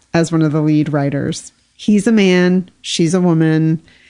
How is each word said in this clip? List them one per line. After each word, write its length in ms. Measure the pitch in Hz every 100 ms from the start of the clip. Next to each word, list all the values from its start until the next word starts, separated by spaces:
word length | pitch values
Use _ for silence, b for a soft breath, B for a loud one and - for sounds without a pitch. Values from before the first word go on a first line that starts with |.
| _
as 160 | 170 160
one 120 | 165
of 100 | 156
the 100 | 151
lead 300 | 151 151 151
writers. 600 | 147 139 139 127 170 - _ _ _
He's 300 | - 208 196
a 60 |
man, 580 | 220 196 180 180 185 180 _
she's 320 | - - 170
a 60 | 185
woman, 600 | 180 160 160 156 160 160 b b b